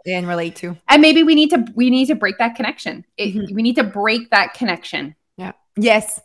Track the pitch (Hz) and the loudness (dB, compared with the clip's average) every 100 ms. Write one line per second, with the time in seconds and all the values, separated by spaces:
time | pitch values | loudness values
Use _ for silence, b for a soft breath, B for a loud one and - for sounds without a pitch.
0 | 180 185 175 175 170 - 175 165 - 294 | -8 -6 -4 -4 -6 -8 -12 -10 2 6
1 | 311 320 320 302 302 330 233 - 254 254 | 6 6 4 4 4 0 -2 0 2 2
2 | 262 311 196 196 233 233 320 - - - | 0 0 -2 -2 -4 -4 -8 -8 -12 -14
3 | - - 233 202 196 202 226 240 208 202 | -16 -8 -6 -6 -6 -2 -2 0 -2 -2
4 | 214 233 233 202 185 - 233 170 - 147 | -2 -2 0 0 0 -4 -6 -6 -8 -10
5 | 143 - _ - 185 - _ - 226 214 | -10 -14 _ -16 -16 -16 _ -2 2 2
6 | 214 - | 0 -12